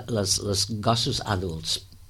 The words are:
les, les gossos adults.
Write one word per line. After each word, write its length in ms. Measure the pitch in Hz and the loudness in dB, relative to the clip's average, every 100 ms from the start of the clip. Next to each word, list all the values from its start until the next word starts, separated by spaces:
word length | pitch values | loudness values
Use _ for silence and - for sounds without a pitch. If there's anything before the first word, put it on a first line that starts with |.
| - | 0
les, 300 | 110 95 - | 0 2 2
les 220 | 104 95 - 107 | 2 0 0 0
gossos 380 | 113 117 139 - - | 2 2 2 0 0
adults. 540 | 95 92 80 80 - - - | 0 0 -4 -4 -4 -6 -20